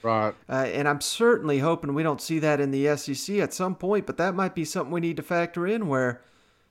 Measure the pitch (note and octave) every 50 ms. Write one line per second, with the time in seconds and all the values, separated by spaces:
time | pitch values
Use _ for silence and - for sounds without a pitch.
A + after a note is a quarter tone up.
0 | - A#2 A2+ G#2+ G#2+ G#2+ - - _ - C3 C3 C3+ A#2 E2 - - D3 C#3+ C#3
1 | - - - - A#3 A#3 A#3+ - - D3+ C#3+ C#3 C3+ E3 E3 E3 D#3+ C#3+ C#3 D3
2 | D#3+ E3 D#3 - - - E3 D#3+ D3 D#3 D3 C#3 C#3+ C#3 C3+ C3+ C#3 D3 D3 C#3
3 | - - C#3 C3 - - G3+ G3+ F3 B2+ - - F#3 F3+ F#3+ - - F#3 G#3 G3+
4 | F#3+ - - - E3+ F#3+ F#3+ F#3 F#3+ F3+ F#3 F3+ D#3+ D3+ - F#3+ D3+ B2 E3+ F3
5 | E3+ E3+ E3 F3 - - F3+ E3+ E3+ E3+ - F3 F3 F#3 A3 A#3 G#3+ D#3+ C#3 C3
6 | B2+ B2 A#2+ A#2+ _ _ _ _ _ _ _ _ _ _